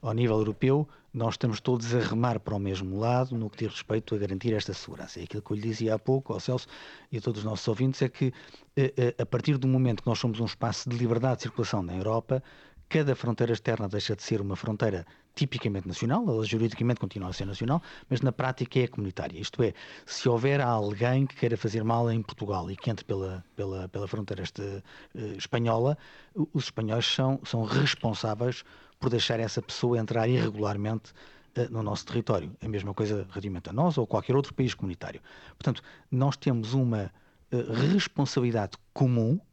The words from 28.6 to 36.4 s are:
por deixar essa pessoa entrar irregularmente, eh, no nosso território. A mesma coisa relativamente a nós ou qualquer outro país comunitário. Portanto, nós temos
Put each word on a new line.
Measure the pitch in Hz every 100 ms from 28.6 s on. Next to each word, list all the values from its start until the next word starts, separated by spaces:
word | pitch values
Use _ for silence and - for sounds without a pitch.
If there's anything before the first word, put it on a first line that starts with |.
| - - - _
por | 131
deixar | 117 - 113
essa | 113 -
pessoa | - - 123 120
entrar | 110 113 113
irregularmente, | 127 110 104 104 101 104 110 - - - - -
eh, | - 120
no | 113
nosso | 104 101
território. | - 120 110 104 78 107
A | 117
mesma | 104 95
coisa | 95 107 104 92
relativamente | - 101 90 -
a |
nós | 104 175 147
ou | 113
qualquer | 107 - 131
outro | 139
país | - 127
comunitário. | - 95 85 - - - - -
Portanto, | - - 123 - - _
nós | 127 135
temos | -